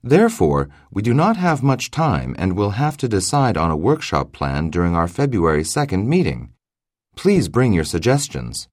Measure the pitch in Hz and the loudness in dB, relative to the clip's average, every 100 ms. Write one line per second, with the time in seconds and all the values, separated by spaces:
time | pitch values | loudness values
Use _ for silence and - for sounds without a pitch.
0 | 120 156 226 226 80 71 69 - _ 98 | 4 4 4 2 0 2 -2 -8 _ -4
1 | 110 139 185 214 180 147 135 127 - - | 0 2 2 2 0 0 0 0 -4 -2
2 | 160 80 64 - 92 92 101 101 147 147 | 0 0 -4 -4 -2 0 -2 0 -4 -2
3 | 127 104 - 143 131 87 82 78 95 156 | -2 -2 0 0 2 2 0 0 0 0
4 | - 73 67 - 69 69 80 80 87 85 | 0 -2 -4 -6 -4 -2 -2 0 0 0
5 | 85 87 139 113 82 76 78 - 143 92 | -2 -2 -2 2 2 2 0 -4 -2 -2
6 | 110 175 123 60 60 _ _ _ _ _ | 0 0 0 -4 -12 _ _ _ _ _
7 | _ - 185 196 98 117 127 90 78 87 | _ -2 2 2 2 2 2 2 0 -2
8 | 95 139 143 67 60 58 - | 2 0 -2 -8 -8 -12 -16